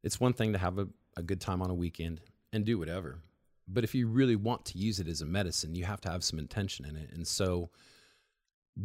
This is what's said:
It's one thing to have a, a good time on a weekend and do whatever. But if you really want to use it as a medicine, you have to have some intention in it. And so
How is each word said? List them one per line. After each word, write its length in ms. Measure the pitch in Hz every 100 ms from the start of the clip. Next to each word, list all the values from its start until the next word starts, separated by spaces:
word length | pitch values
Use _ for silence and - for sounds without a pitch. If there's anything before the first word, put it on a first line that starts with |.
It's 160 | 117 -
one 140 | 123
thing 200 | 123 110
to 60 | 98
have 180 | 90 92
a, 100 | 98 - _ -
a 60 |
good 180 | 87 95
time 200 | - 92
on 80 | 92
a 40 | 87
weekend 460 | 87 - 82 80 - _ _
and 140 | 110 104
do 120 | 113
whatever. 420 | 78 90 80 85 - _ _ _ -
But 160 | 95
if 120 | 113 131
you 120 | 117
really 280 | 117 131 110
want 300 | 107 123 -
to 100 | 90
use 220 | 107 101
it 80 | 82
as 140 | 78
a 40 | 78
medicine, 480 | 95 90 - 78
you 120 | 85 90
have 160 | 101
to 80 | -
have 120 | 90
some 140 | - 80
intention 480 | 71 107 98 - 71
in 100 | 76
it. 140 | 73
And 120 | 85 82
so 440 | - 95 90 85 _ - - _ _ _ _ _ _ _ -